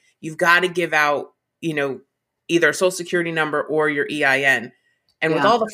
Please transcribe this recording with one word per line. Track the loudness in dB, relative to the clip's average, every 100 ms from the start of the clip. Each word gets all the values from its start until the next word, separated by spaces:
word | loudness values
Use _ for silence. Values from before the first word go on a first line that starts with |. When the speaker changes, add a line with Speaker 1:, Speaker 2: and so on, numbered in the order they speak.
| _ _
Speaker 1:
you've | -14 -2
gotta | 4 4 4
give | -2 -2
out, | 0 0 0 -6 _ _ _
you | -8
know, | -4 -4 -6 _ _ _ _ -2
either | 2 2
a |
social | 2 -2
security | -2 -6 -4 -2
number | -4 -2 -4
or | -2 -2 0
your | -2 -4
E | -2 0
I | 2
N. | 2 0 -2 _ _ _ _ -6
And | -2
with | 2
Speaker 2:
Yeah. | 2
Speaker 1:
all | 2
the | 0